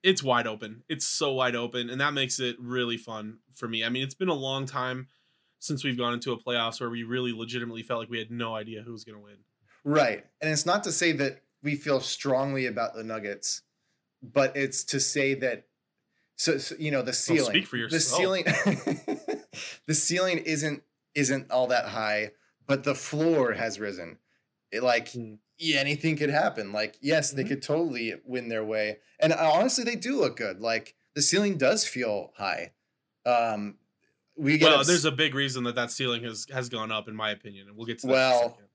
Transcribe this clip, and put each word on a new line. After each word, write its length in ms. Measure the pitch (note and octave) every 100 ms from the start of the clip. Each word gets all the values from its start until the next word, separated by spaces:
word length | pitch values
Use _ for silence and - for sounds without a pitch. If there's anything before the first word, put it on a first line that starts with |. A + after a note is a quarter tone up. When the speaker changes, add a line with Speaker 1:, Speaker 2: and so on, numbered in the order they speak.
Speaker 1:
it's 180 | F#3 F#3
wide 240 | C3+ A#2+ A#2
open. 360 | A2 A2 A2+ _
It's 180 | D#3 -
so 260 | - C#3+
wide 220 | C3+ B2+ A#2+
open, 340 | A#2+ B2 A#2+
and 100 | C3
that 120 | C#3+
makes 260 | C#3+ C3 C3
it 160 | B2 A#2
really 360 | B2 B2+ A#2+ A#2
fun 420 | A#2 A2 G#2+ A2+ _
for 140 | - A#2
me. 160 | A2+
I 40 | A2+
mean, 140 | B2
it's 120 | C3+
been 140 | - F#3
a 60 |
long 320 | D3+ C3+ C3+ C3+
time 420 | C#3 B2+ B2+ C3 _ _ _ _ _
since 240 | - C#3+
we've 120 | C#3 B2
gone 140 | A#2+
into 180 | A#2+ A#2
a 60 | A#2
playoffs 400 | - A#2+ A2+ A2+
where 100 | A#2+
we 140 | A#2
really 280 | A2+ B2+ B2
legitimately 500 | A2+ A2+ A#2+ A#2 A2+
felt 160 | A2 A#2+
like 100 | A2
we 80 | A#2
had 120 | A2
no 240 | A#2+ A#2 A2
idea 260 | G#2+ A2
who 80 | A2+
was 140 | A2+
gonna 160 | A2 G#2+
win. 160 | G#2 G2+ _ _ _ _
Speaker 2:
Right. 400 | D3 D3+ B2+ G2 - _
And 100 | D#3
it's 160 | D3+ E3+
not 160 | G3+
to 80 | G#3
say 200 | E3 E3+
that 300 | D3 C#3 - _ _
we 140 | C#3+ C#3+
feel 240 | D3+ C3+
strongly 640 | - - C#3+ C3 C#3 C3+ B2+
about 280 | A2 A2+ A2
the 80 |
Nuggets, 580 | A2 A2 G2+ G2+ - - _ _ _ _ _ _
but 360 | B2+ C#3+ C3+ C#3+
it's 260 | C3+ C3+
to 140 | - C#3
say 360 | - D3 C#3
that, 320 | C3 B2+ A2 _ _ _ _ _ _ _
so, 240 | - - C#3
so, 160 | - -
you 100 | D3+
know, 120 | C#3
the 80 | B2
Speaker 1:
Well, 20 |
Speaker 2:
ceiling, 300 | B2 - E3 B2
Speaker 1:
speak 140 | G2+ F#3+
for 80 | B2
Speaker 2:
the 60 |
Speaker 1:
yourself. 360 | A#2 D#3+ - E3
Speaker 2:
ceiling, 240 | F#3 F#3+
<laughs> 1400 | E3+ - G3+ - - - - D4 - G#4+ - - - - -
the 80 |
ceiling 440 | D3+ - F3 F#3 E3
isn't, 440 | - D#3 D#3 C#3+ _ _ _
isn't 360 | D3 C3+ C3+ -
all 160 | B2+ B2
that 180 | B2 G#2
high, 460 | A2+ G#2+ G#2+ G#2+ _ _ _ -
but 160 | C3+
the 140 | C3 C3+
floor 560 | - D3+ D#3+ D#3+ B2
has 260 | G#2 A2+ G2+
risen. 400 | G#2 F#2 E2+ D#2+ _ _ _ _ _
It, 100 | G#2+
like, 300 | B2 A#2 A2+
Speaker 1:
Hmm. 220 | B2 A2+ G#2+ _ _
Speaker 2:
yeah, 200 | E3 C#3+
anything 380 | C#3 D3 D#3+ D3+
could 140 | D3
happen. 420 | D3 G3 - G2+
Like, 240 | G#2 G#2+ -
yes, 300 | C#3 D#3+ C#3
they 120 | C#3
Speaker 1:
Mm-hmm. 60 | A#2+
Speaker 2:
could 120 | C#3
totally 520 | - D3+ E3+ A#2+ A2+ F2
win 240 | - B2+ A#2
their 160 | A2+
way. 340 | G#2+ A2 G#2+ G#2+ _ _
And, 120 | D#3+
uh, 180 | D#3+ D#3+
honestly, 300 | D#3+ B3 -
they 100 | A#3+
do 240 | A#3 A3 C#4
look 180 | C#3+ -
good. 220 | A2 F#3
Like, 360 | A2+ A2+ - _ _
the 80 | D3
ceiling 360 | C#3 F#3 G#3 E3+
does 260 | C3 G#3 -
feel 460 | B2 A#2 G#2 D#2+ -
high. 360 | G2 D#2+ E2+ _ _ _ _ _
Um, 520 | A#2+ B2 A#2 G#2+ G#2 - _ _ _ _ _ -
we 220 | C#3+ D#3
get 120 | D#3+
Speaker 1:
Well, 80 | C#3+
Speaker 2:
obs- 100 | C#3
Speaker 1:
there's 160 | F3
a 80 | D#3
big 220 | C#3 D#3 C3+
reason 260 | C#3 B2+
that 120 | A#2+ A#2+
that 160 | A#2
ceiling 320 | - C3 A#2
has, 220 | A#2+ A2 A2+
has 180 | C3+ B2
gone 220 | A#2 A2
up, 160 | A2 G#2+
in 80 |
my 160 | G#2+ G#2+
opinion, 380 | G#2 G#2+ G2 G2
and 80 | G#2
we'll 100 | A#2
get 140 | A#2
to 60 | B2+
that 40 |
Speaker 2:
Well, 280 | C3 C3 B2
Speaker 1:
in 60 | A#2
a 40 |
second. 140 | - _